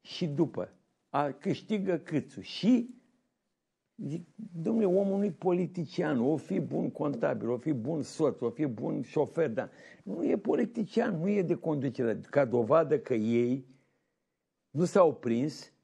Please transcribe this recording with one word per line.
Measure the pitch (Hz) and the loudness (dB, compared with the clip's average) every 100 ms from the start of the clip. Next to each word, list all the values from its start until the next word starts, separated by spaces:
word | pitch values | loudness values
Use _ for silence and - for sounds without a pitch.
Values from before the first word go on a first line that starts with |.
| - | -16
Și | - 170 | -6 -4
după, | 143 147 - 90 _ _ _ _ | 0 -2 -2 -8 _ _ _ _
a, | 139 147 | -2 -2
câștigă | - 196 160 - 214 190 170 | -4 -4 -4 -2 -2 0 -2
Câțu. | - 151 - - | 0 -4 -4 -14
Și, | - - 190 247 233 - _ _ _ _ _ _ _ _ _ - | -12 0 4 4 2 -12 _ _ _ _ _ _ _ _ _ -12
zic: | 143 165 175 - 220 170 | -8 -8 -10 -18 -14 -6
„Dom'le, | 165 226 196 | -2 2 4
omul | 185 196 196 | 2 2 0
nu-i | 202 | -2
politician, | 156 180 175 175 180 147 - 156 131 | 0 0 2 0 -4 -6 -2 0 2
o | 123 156 | 2 0
fi | - 185 | -2 -4
bun | 139 - - | -2 -2 -4
contabil, | - 151 180 143 117 113 | -2 -4 0 -2 0 -2
o | 120 | -2
fi | 160 | -2
bun | 139 117 165 | -2 -2 -4
soț, | 123 - 151 - | -6 0 0 2
o | 117 | -4
fi | 117 151 | -2 -4
bun | 110 156 - | -2 -4 -4
șofer, | - 156 135 - 151 | -2 -2 0 0 0
dar | 113 113 - - - | -2 -6 -14 -20 -18
nu | - 170 | -10 -4
e | - 220 | 0 0
politician, | 233 - 226 233 208 220 240 165 | 0 0 0 -2 -2 0 0 0
nu | 185 | 0
e | 208 | 0
de | 165 170 | 0 0
conducere.” | 165 147 131 113 117 104 - | 0 0 -2 0 0 -2 0
Ca | 143 131 | 2 4
dovadă | 120 113 156 151 147 | 2 4 4 4 0
că | - | 0
ei | 113 107 120 120 135 131 - _ _ _ _ _ _ _ _ _ | 0 2 2 2 0 -6 -20 _ _ _ _ _ _ _ _ _
nu | 139 175 | -2 2
s-au | 202 170 | 6 6
prins | 127 120 117 147 - - _ | 4 -2 0 0 -6 -20 _